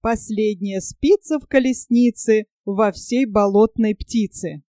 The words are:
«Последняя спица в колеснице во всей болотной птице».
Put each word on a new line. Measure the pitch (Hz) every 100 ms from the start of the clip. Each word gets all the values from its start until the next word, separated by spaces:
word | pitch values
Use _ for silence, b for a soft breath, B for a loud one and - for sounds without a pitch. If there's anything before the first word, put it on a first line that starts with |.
«Последняя | 226 226 - 214 214 196 196 190
спица | - - 285 403 - 302
в | -
колеснице | 269 262 247 - 240 240 226 - 214 214 _
во | - 196 214
всей | - - 240 262
болотной | 208 202 196 220 - 214 214
птице». | - 226 202 - 170 151 _